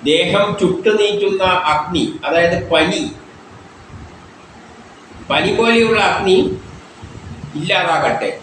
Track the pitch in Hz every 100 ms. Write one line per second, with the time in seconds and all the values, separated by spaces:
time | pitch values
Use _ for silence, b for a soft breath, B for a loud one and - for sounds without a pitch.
0 | 127 156 175 196 202 180 180 - 226 214
1 | 208 208 196 190 185 185 185 175 - 175
2 | - - 139 170 170 - - 160 160 -
3 | - - - - - - - - - -
4 | - - - - - - - - - -
5 | - - - 143 180 208 226 233 226 220
6 | 190 - 196 185 147 - - - - -
7 | - - - - - 147 175 190 175 160
8 | 151 - - -